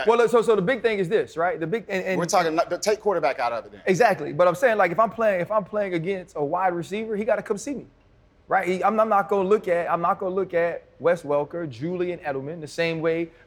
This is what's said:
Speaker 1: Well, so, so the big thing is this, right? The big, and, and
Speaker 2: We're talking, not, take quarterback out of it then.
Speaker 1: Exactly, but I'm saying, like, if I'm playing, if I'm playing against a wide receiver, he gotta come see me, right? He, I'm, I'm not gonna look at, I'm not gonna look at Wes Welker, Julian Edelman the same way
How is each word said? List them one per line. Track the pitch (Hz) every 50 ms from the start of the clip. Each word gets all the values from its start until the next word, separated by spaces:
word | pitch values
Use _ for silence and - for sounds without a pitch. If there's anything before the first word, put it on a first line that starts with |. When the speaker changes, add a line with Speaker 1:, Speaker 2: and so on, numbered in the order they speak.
| 135
Speaker 1:
Well, | 208 233 233 233 226
so, | 233 233 208
so | 226 220
the | 202
big | 180 185 269 226 214
thing | 233 220 196
is | 185 160
this, | 220 190 139 - - 160
right? | 165 180 170 -
The | 160
big, | 160 190 233 190 -
and, | 196 185 180
and | 185 190 180
Speaker 2:
We're | 175
talking, | 165 202 190 175 165 156
not, | 165 160 - 180 170 -
take | 202 214 208
quarterback | - 208 196 170 151 143 127 -
out | 127 120 117
of | 113 -
it | - -
then. | 101 -
Speaker 1:
Exactly, | 202 190 156 240 226 - - 147 143 143
but | 147 180
I'm | 180 170
saying, | 175 - 247 220
like, | 208 190 175
if | 170 185
I'm | 220 226
playing, | - - 226 214 196 180
if | 175 -
I'm | 208 220 196
playing | - - 208 202 196 180
against | 170 160 180 196 185 180 - -
a | 160 147
wide | 143 165 175 190 185 175
receiver, | 170 165 - 185 214 220 220 220
he | 196 220
gotta | 233 214 202
come | 202 - 220
see | 196 - 277 285
me, | 220 127 - _ _ _ _ _ _ _ _ _ _ _
right? | - 170 190 180 175
He, | 185 185 180
I'm, | 196 220 214
I'm | 220 226
not | 214 196 196 -
gonna | 208 202 190 185
look | 208 220 208 190
at, | 170 170 - -
I'm | 165 170 170
not | 175 196 -
gonna | 202 185 185
look | 196 190 185 -
at | 170 170 170 165 - - _ _ -
Wes | 131 165 175 170 -
Welker, | 143 147 143 147 143 - 170 175
Julian | 151 123 110 135 170 185 175 180 180 175 165
Edelman | - 151 139 135 135 143 165 175
the | 156 139
same | - - 165 165 165 160
way | 156 165 165 165 170 165 - - _